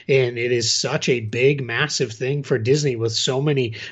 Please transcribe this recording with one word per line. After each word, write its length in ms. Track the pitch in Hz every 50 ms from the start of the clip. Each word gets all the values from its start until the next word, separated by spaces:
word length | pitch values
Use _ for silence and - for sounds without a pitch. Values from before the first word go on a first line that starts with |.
| - -
And 280 | 139 135 127 120 120
it 140 | 117 120 123
is 240 | 123 120 113 117 -
such 340 | - - 123 139 151 - -
a 120 | 131 120
big, 440 | 113 107 104 117 127 139 151 139 127
massive 480 | 117 117 123 147 147 - - 135 113 110
thing 300 | - 127 131 143 147 139
for 160 | - 139 120
Disney 380 | 110 123 139 151 147 139 120
with 160 | 113 113 117 113
so 280 | - - - 127 135
many 340 | 143 151 143 135 127 113 113 - - -